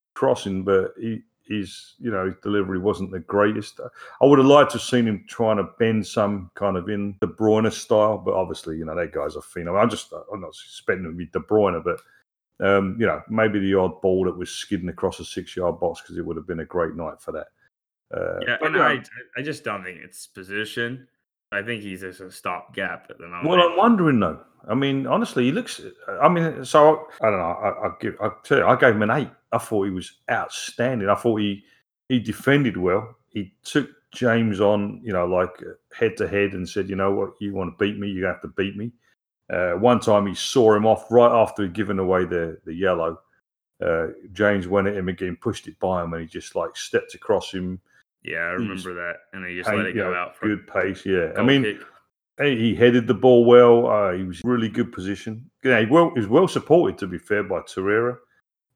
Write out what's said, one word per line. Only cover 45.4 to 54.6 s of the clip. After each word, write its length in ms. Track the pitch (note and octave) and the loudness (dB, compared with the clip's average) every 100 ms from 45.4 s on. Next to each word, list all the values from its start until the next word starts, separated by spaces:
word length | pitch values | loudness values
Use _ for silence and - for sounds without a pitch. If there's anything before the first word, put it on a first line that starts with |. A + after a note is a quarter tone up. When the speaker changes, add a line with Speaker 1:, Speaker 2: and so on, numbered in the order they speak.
Speaker 1:
pushed 280 | A#2 G2+ - | -8 -8 -10
it 100 | D#2+ | -8
by 240 | F#2 F#2 | -4 -2
him, 100 | E2+ | -4
and 100 | E2 | -8
he 60 | E2 | -10
just, 280 | E2 - F#2 | -14 -10 -8
like, 200 | E2+ - | -8 -8
stepped 380 | - - - | -4 -4 -4
across 380 | - - G2 - | -8 -2 -2 -2
him. 280 | F#2+ F2+ F#2 _ _ _ _ | -8 -8 -10 _ _ _ _
Speaker 2:
Yeah, 140 | - D#2+ | -10 -6
I 180 | E2+ F2+ | -6 -6
Speaker 1:
He 80 | G#2 | -6
was 160 | F#2+ | -8
Speaker 2:
remember 220 | F#2 F2 F2 | -10 -10 -10
that, 100 | F2 _ | -12 _
and 140 | F#2+ F2+ | -14 -12
he 100 | F2 | -8
just 100 | F2+ | -4
Speaker 1:
pain-, 80 | G#2 | -2
Speaker 2:
let 80 | F#2 | -2
it 60 | |
Speaker 1:
you 80 | A2 | -4
Speaker 2:
go 80 | F#2 | -4
Speaker 1:
know, 60 | F2+ | -4
Speaker 2:
out 200 | F2+ - | -6 -6
for 120 | G#2+ | -4
Speaker 1:
good 180 | G#2 - | -4 -4
pace, 400 | F#2+ F#2+ F#2 G2 | -4 -2 -4 -2
yeah. 240 | F#2 D#2+ | 0 0
I 20 | - | 0
Speaker 2:
goal 100 | A#2+ | 2
Speaker 1:
mean, 160 | C#3 | 2
Speaker 2:
kick. 180 | A2 G2+ - _ _ _ _ - | 0 -6 -14 _ _ _ _ -4
Speaker 1:
he, 160 | C#3+ A#2+ | -2 0
he 180 | A2+ | 0
headed 320 | F2+ B2 B2 A2 | 4 6 6 2
the 80 | |
ball 300 | G2+ B2+ A#2+ | 4 8 8
well. 420 | A#2+ B2 A#2+ A#2 A#2+ | 10 10 10 8 6
Uh, 260 | G#2+ G2+ | 2 0
he 100 | F2+ | -2
was 180 | F#2 F2 | -6 -6
really 260 | A#2+ B2 | -2 0